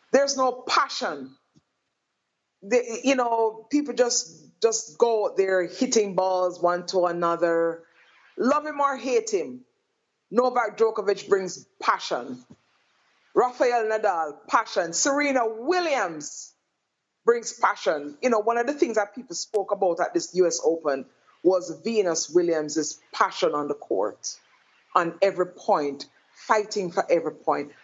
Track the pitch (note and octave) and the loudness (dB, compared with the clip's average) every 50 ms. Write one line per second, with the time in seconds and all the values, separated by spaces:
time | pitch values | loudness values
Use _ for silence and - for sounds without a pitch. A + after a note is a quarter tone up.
0 | _ _ - C4+ C#4 C#4 C#4 C4 C4 B3+ B3 B3+ - - - E4 C#4 C4 - - | _ _ 2 2 2 2 0 0 0 0 -2 -4 -4 -2 0 0 0 -2 -4 -6
1 | B3+ B3+ - - C4 C4 - _ _ _ _ _ _ _ _ _ _ _ _ _ | -6 -6 -6 -8 -10 -14 -18 _ _ _ _ _ _ _ _ _ _ _ _ _
2 | _ _ _ _ _ _ _ _ _ _ _ _ F#3+ G3+ A#3+ A4+ - A4+ A4+ - | _ _ _ _ _ _ _ _ _ _ _ _ -4 0 0 0 0 -2 -6 -2
3 | - C4 C#4 B3+ A#3+ A#3 A#3 A3+ A3+ A3 A3 - - - C#4+ D4 D4 A#3+ - - | 0 0 2 2 0 0 0 0 0 0 -2 -6 -6 -2 -2 0 0 0 0 0
4 | B3 A#3+ A#3+ - - - - - - - _ _ - A3+ A3 - - - D3+ - | 0 2 0 -2 -4 -6 -12 -20 -20 -20 _ _ 0 0 0 -2 -6 -10 -2 0
5 | A#3 A#3 A3+ G#3+ G3+ - - G3 F#3+ F#3+ F#3+ F#3 F3 F3 - - C4 B3+ B3+ A3+ | 2 2 4 2 0 0 0 0 2 2 2 0 0 -2 -2 -2 -2 2 2 2
6 | G#3 G3+ F3+ F#3 F#3 F#3 F#3 F3+ F#3 F3+ F3 F3 F3 F3 F3 F3+ F3 - F#3+ F#3 | 2 2 0 0 0 2 2 0 0 -2 0 0 0 0 0 0 -4 -2 0 2
7 | F3 F3 E3+ F3 F3 E3+ E3+ D#3+ F3 E3+ E3+ E3 E3+ E3 E3 E3 - _ _ _ | 2 2 2 0 0 0 0 2 2 2 2 2 0 0 -2 -6 -12 _ _ _
8 | _ _ _ _ _ _ _ - A3 B3+ C#4+ D4 D4 D4+ D4 C#4+ C#4+ C#4 C4+ B3 | _ _ _ _ _ _ _ -2 0 2 2 0 -2 -4 -2 0 0 0 0 -4
9 | A3 C4 B3 A3+ A#3 - G#3+ F3 D3+ C3 B2 - - _ _ _ _ _ _ _ | -2 0 0 0 0 0 -2 -2 -2 -6 -10 -14 -18 _ _ _ _ _ _ _
10 | _ _ _ _ _ _ F#3 A#3 B3+ B3+ A#3+ B3 A3+ G#3 - - A3+ A3 A3 A3 | _ _ _ _ _ _ 0 2 2 2 2 0 -2 -2 0 0 0 0 0 0
11 | F#3+ G3+ G3 - - - G3 F#3+ F#3+ F#3 - - - _ _ - - A3+ G3+ - | -2 -2 -2 -2 0 0 0 0 0 -4 -10 -12 -16 _ _ -2 0 0 0 0
12 | - - E3+ B2+ B2 C3+ B2+ B2+ - - - - _ _ _ _ _ _ _ _ | -2 -4 -4 -6 -6 -8 -12 -14 -16 -20 -20 -20 _ _ _ _ _ _ _ _
13 | _ _ _ _ _ _ - F#3+ B3 B3 B3 - C#4+ A#3+ B3 A#3 A3 G#3+ A3 A3 | _ _ _ _ _ _ 2 2 2 2 2 2 2 2 2 2 0 0 0 0
14 | G#3+ G3+ F3+ E3 D#3+ D3+ C#3+ - - - - - A3 - - G3+ F3 E3+ E3 - | 0 0 0 0 -4 -6 -8 -12 -2 0 0 0 0 0 -2 -2 -2 -2 -2 0
15 | - C#4+ C#4 C#4+ D4 C#4+ C4 B3+ A#3 A3+ A3 A3 A#3+ D4 F#4 F4+ F4 D#4+ C#4 A#3+ | 0 2 2 2 2 2 2 0 0 -2 -4 -4 -2 0 0 0 0 0 0 0
16 | G3 F3 D#3+ D3+ C#3+ - - - - - _ _ _ _ _ _ _ _ _ _ | -2 -4 -6 -10 -12 -14 -14 -16 -18 -18 _ _ _ _ _ _ _ _ _ _
17 | _ _ _ _ _ A3+ A#3+ A#3 A3 - - - - B3 G#3 - - G3 D#3+ D3 | _ _ _ _ _ 2 2 2 -2 -8 -2 0 2 2 2 0 0 0 0 0
18 | D3 D3 D3 - A3+ B3+ A#3 G#3+ G#3 A3+ A#3 A#3+ A#3+ C4+ D4+ D4 E4+ B3 G#3+ G#3+ | -4 -8 -6 -2 0 2 2 2 2 2 0 2 0 0 0 0 0 2 2 0
19 | G3+ - - B3+ - - F3 - - - - G3+ F#3+ - G#3 F#3+ G3 F3+ E3 F3 | -2 -2 -6 -14 -14 -12 -10 -10 -8 -4 -2 -4 -2 -2 0 0 2 0 2 0
20 | F3 - - E3+ E3 - E3+ F#3 F3+ E3 - - - D#3 E3 E3 D#3 D3 C3+ C3+ | -2 0 0 -2 -4 0 2 2 2 2 2 2 2 0 0 2 0 -2 -2 -2
21 | B2 - _ _ _ _ _ _ - F3+ F#3 F3+ - - - - - A3+ A#3 G#3+ | -4 -10 _ _ _ _ _ _ 2 2 2 2 0 -6 -10 -6 -6 0 0 2
22 | F#3+ F3 D#3+ D#3+ - - D3+ F3+ F3 E3+ E3 D#3 D3+ D3 D3+ D#3+ D3+ - - - | 2 2 0 -2 -2 0 2 2 2 2 0 -2 -2 -2 -4 -4 -4 -4 -8 -12
23 | _ _ - - G#3+ F#3 - - F#3 E3 D3+ D3 D3 D3 C#3+ - - - A#2 F#2 | _ _ -2 0 0 0 0 0 0 0 0 -2 -2 -4 -6 -6 -6 -4 -2 -2
24 | G#2 G2+ - - - - - - _ _ _ _ _ _ _ _ _ _ - F#3 | -2 -2 -4 -8 -12 -14 -14 -14 _ _ _ _ _ _ _ _ _ _ 0 0
25 | E3+ E3+ E3+ - G3 G3 E3 F3 F3+ F3+ - - - - G3 D#3+ D3 C#3+ C3+ - | 0 -2 0 0 0 2 2 0 -2 -4 -6 -6 -2 0 0 0 0 -2 -6 -8
26 | - - _ _ _ _ _ - - - A3 G#3+ G3+ G#3 - G#3 F#3 E3+ E3+ G3 | -12 -18 _ _ _ _ _ -6 0 0 2 2 0 -2 -4 -6 -6 -2 -2 -4
27 | - - E3+ E3 D#3+ D3+ D3 - - D#3+ C#3+ D3 C#3+ D3 - - | 0 2 2 2 2 -2 -8 -6 -4 -2 -2 -2 -4 -8 -14 -20